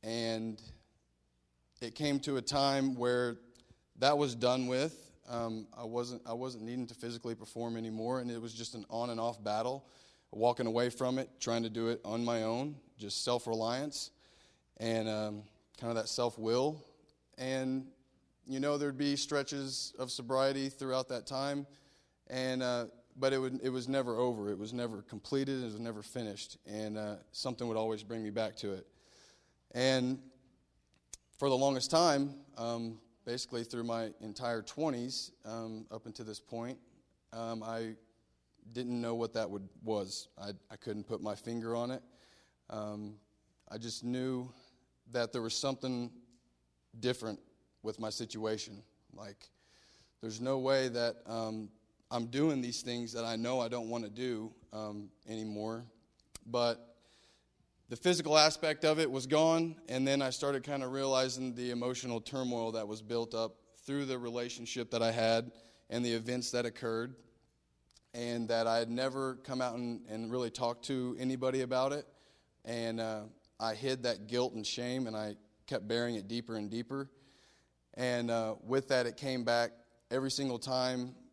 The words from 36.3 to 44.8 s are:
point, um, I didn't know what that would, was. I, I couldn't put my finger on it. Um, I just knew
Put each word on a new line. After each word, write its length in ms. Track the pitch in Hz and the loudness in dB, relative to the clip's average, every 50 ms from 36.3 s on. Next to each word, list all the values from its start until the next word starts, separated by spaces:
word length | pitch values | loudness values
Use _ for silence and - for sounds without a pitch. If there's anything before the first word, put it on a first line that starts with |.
| 107 - | -10 -12
point, 400 | - - - 117 117 120 135 - - _ _ _ _ _ _ _ _ _ - | -12 -10 -8 -6 -6 -6 -8 -12 -16 _ _ _ _ _ _ _ _ _ -8
um, 300 | 113 113 117 117 113 107 | -6 -4 -4 -4 -6 -4
I 340 | 113 113 113 113 110 110 107 - _ _ _ _ _ _ _ _ _ _ _ - 104 117 | -4 -4 -4 -4 -4 -6 -10 -16 _ _ _ _ _ _ _ _ _ _ _ -20 -10 -6
didn't 280 | 120 127 120 123 120 | -4 -2 -2 0 0
know 160 | 120 117 117 | 0 0 0
what 160 | 117 117 110 - | 0 0 0 0
that 160 | 113 - 87 | 0 -2 0
would, 180 | 98 101 98 95 - - - | -2 -6 -8 -10 -14 -10 -2
was. 460 | 110 110 104 98 95 101 - - - _ - | 0 0 0 0 -2 -6 -10 -10 -12 _ -12
I, 140 | 98 101 101 - _ _ | -10 -10 -10 -10 _ _
I 60 | 107 | -20
couldn't 280 | 98 - - 104 107 101 | -12 -6 -6 -6 -6 -4
put 160 | - 117 101 | -4 -4 -4
my 140 | - 107 104 | -2 -4 -4
finger 400 | 98 - 117 117 117 113 113 117 | -4 -6 -6 -4 -4 -2 -2 0
on 160 | 117 120 123 | 0 0 -2
it. 120 | 127 127 - - - - - - - - _ _ _ _ _ _ | -4 -6 -8 -14 -20 -20 -20 -20 -20 -20 _ _ _ _ _ _
Um, 460 | - 107 107 104 104 104 107 104 107 101 _ _ _ _ _ _ _ _ _ - | -8 -6 -6 -6 -6 -6 -8 -10 -12 -14 _ _ _ _ _ _ _ _ _ -12
I 100 | - 110 | -12 -8
just 260 | 113 117 113 - - | -8 -6 -8 -6 -4
knew 440 | 120 123 127 127 131 131 123 123 127 120 - - - _ _ | -2 -2 0 0 -2 -2 -2 -4 -8 -12 -20 -20 -20 _ _